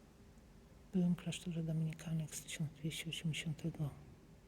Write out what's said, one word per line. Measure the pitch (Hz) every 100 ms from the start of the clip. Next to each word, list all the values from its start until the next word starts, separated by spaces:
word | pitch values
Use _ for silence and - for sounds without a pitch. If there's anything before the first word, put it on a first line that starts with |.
| - - - - - - - - -
Byłem | 185 175
w | 170
klasztorze | 170 - 180 165
dominikanek | 160 160 160 165 170 160 151
z | -
tysiąc | - - 147
dwieście | - 160 - 165
osiemdziesiątego | - 165 - 165 147 165 - 143 - - - - -